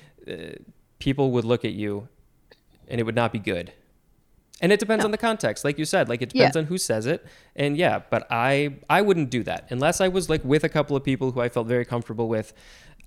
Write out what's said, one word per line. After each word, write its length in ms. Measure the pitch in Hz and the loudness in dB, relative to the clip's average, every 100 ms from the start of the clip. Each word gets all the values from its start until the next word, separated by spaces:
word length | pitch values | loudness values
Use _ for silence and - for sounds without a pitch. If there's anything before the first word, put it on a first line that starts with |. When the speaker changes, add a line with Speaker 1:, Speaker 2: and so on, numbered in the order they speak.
| - _ - | -20 _ -14
Speaker 1:
uh, 60 | 87 82 - - - _ - | -12 -12 -16 -20 -20 _ -6
people 320 | 139 135 135 | -4 0 2
would 120 | 123 | 2
look 200 | 113 120 | 2 0
at 80 | 113 | 0
you 360 | 98 104 101 110 _ _ _ _ - _ _ - | -4 -4 -6 -10 _ _ _ _ -20 _ _ -6
and 120 | 120 | -4
it 40 | |
would 100 | 113 | -2
not 180 | 117 117 | 0 0
be 60 | 113 | -2
good. 340 | 101 90 87 - _ _ _ _ _ _ _ - | -4 -4 -6 -14 _ _ _ _ _ _ _ -2
And 120 | 175 | 2
it 80 | 202 | 2
depends 220 | 214 220 | 2 0
Speaker 2:
No. 40 | 214 | 0
Speaker 1:
on 40 | |
the 80 | 208 | 0
context. 460 | 233 214 120 104 | -2 0 -2 -2
Like 120 | 143 143 | -4 -2
you 60 | |
said, 240 | 151 190 120 | 0 0 0
like, 140 | 120 | -2
it 120 | 123 | -2
Speaker 2:
Yeah. 100 | 262 | 4
Speaker 1:
depends 120 | 180 160 | 4 2
on 80 | 151 | -2
who 120 | 175 | -4
says 260 | - 110 113 | -2 -2 0
it. 200 | 180 - - _ | -4 -6 -20 _
And 220 | - 143 147 | -4 -2 2
yeah, 240 | 170 104 - | 2 0 -2
but 160 | 117 - | -4 -2
I, 460 | 117 127 139 147 135 - | 0 2 2 0 -4 0
I 140 | 170 | 2
wouldn't 260 | 208 175 135 | 4 2 2
do 120 | 120 | -2
that 240 | 92 85 - | -2 -6 -6
unless 300 | 123 147 175 | 0 0 2
I 80 | 185 | 2
was, 220 | 185 160 | 0 0
like, 140 | 156 | -2
with 200 | 123 151 | 2 2
a 40 | 156 | 4
couple 280 | 156 139 139 | 0 0 0
of 80 | |
people 280 | 139 131 131 | 0 0 0
who 80 | 127 | 0
I 80 | 120 | 0
felt 180 | 120 113 | 0 0
very 180 | 123 | 0
comfortable 440 | 120 120 - 113 113 | 0 -4 -4 -4 0
with. 240 | 110 107 - - - - - | -2 -4 -12 -20 -20 -20 -20